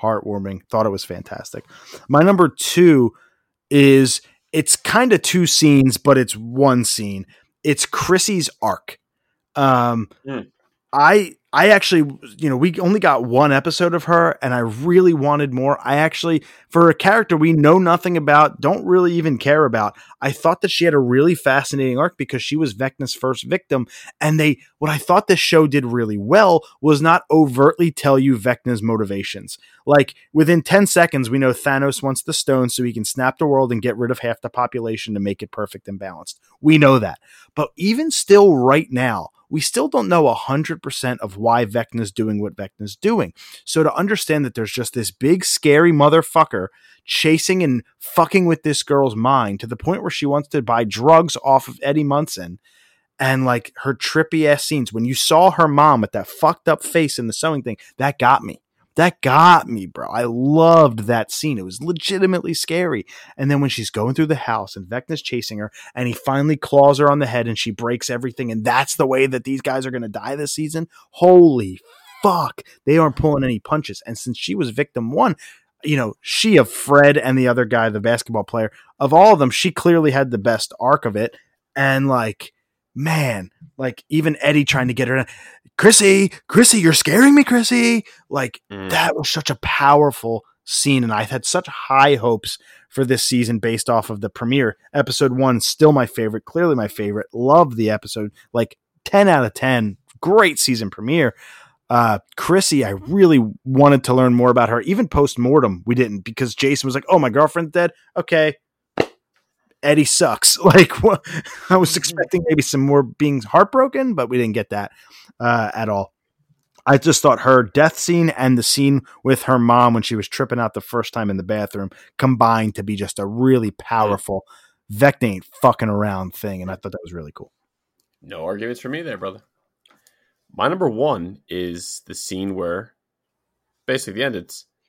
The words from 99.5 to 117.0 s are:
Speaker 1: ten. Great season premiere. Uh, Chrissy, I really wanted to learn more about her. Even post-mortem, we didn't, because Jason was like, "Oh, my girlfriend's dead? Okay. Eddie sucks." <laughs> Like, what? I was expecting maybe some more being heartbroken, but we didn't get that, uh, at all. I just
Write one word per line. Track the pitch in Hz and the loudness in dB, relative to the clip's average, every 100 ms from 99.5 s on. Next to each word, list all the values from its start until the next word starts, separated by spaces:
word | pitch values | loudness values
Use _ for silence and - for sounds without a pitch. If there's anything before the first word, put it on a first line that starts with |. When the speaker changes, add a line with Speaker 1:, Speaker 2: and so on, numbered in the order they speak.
Speaker 1:
ten. | - 131 123 107 98 _ _ | -2 -2 -2 -2 -8 _ _
Great | 165 214 190 143 | 2 4 4 0
season | - 117 101 | -4 -4 -6
premiere. | - 113 165 123 - - - _ _ _ | -8 -2 0 0 -4 -18 -20 _ _ _
Uh, | 120 113 101 - - | 2 2 -2 -6 -10
Chrissy, | - 190 - 143 107 | 0 0 2 -2 -2
I | |
really | 98 104 196 180 143 110 - 131 | -6 -4 4 6 6 2 -6 -2
wanted | 131 143 135 135 | 4 6 4 2
to | |
learn | 127 127 | 2 4
more | 120 123 | 4 4
about | 123 113 | 4 2
her. | 117 | 0
Even | 131 196 196 | -2 -4 -2
post-mortem, | 151 143 123 123 147 117 90 117 | 0 0 0 2 2 2 -2 -4
we | |
didn't, | 120 117 101 | -2 -2 -4
because | 101 113 123 - | -12 -8 -8 -2
Jason | 139 143 135 | -2 -2 -4
was | 131 | -8
like, | - | 2
"Oh, | 180 | 2
my | 131 | 4
girlfriend's | 131 151 175 160 | 2 2 0 -4
dead? | 175 175 - _ 185 | -2 -2 -4 _ -10
Okay. | - 165 156 139 _ _ _ - - _ _ _ _ _ _ _ | -2 0 0 -4 _ _ _ -6 -6 _ _ _ _ _ _ _
Eddie | 143 151 143 | 2 2 2
sucks." | - 131 110 - - | 0 0 2 0 2
<laughs> | 185 | 6
Like, | 185 170 - | 6 4 2
what? | 214 190 - 156 - - - | 0 0 -4 -12 -12 -18 -2
I | 185 | 0
was | 165 165 | 2 -2
expecting | - 170 - 180 165 | -6 -6 -4 -4 -2
maybe | 156 | -2
some | - 139 | -2 -2
more | 139 143 | 2 2
being | 123 - 147 135 | 0 -4 -4 -4
heartbroken, | 107 160 208 262 262 269 262 165 | 0 2 2 0 0 -2 -4 -4
but | 120 | -2
we | 127 | -2
didn't | 117 107 | -2 -4
get | 101 | -6
that, | 104 101 _ _ - _ _ | -8 -10 _ _ -20 _ _
uh, | 120 117 107 | -2 0 -2
at | - 110 | -6 -4
all. | 101 98 _ _ _ _ _ _ _ 123 | -4 -6 _ _ _ _ _ _ _ 2
I | |
just | 139 | 2